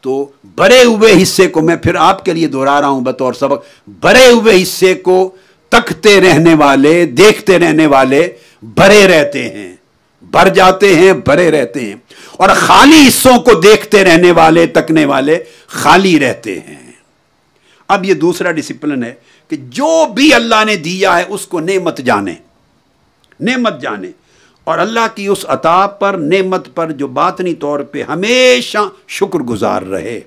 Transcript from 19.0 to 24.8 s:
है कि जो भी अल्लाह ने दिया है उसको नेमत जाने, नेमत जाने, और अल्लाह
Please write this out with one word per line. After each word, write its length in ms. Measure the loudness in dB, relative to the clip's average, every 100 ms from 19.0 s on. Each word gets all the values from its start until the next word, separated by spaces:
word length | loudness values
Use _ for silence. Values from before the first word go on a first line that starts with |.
है 140 | -8 -14 _ _ _
कि 60 | -14
जो 480 | -12 -6 -2 0 -2
भी 260 | 0 2
अल्लाह 340 | 2 2 -2 0
ने 120 | -4
दिया 360 | -6 -4 0
है 120 | 0 -2
उसको 340 | -10 -10 -8
नेमत 420 | -4 -4 -4 -6
जाने, 360 | -2 -2 -4 -12 _ _ _ _ _ _ _ _ _ _
नेमत 380 | -6 -4 -6 -6
जाने, 320 | -12 -12 -14 -18 _ _ _ _ -8
और 120 |
अल्लाह 280 | -4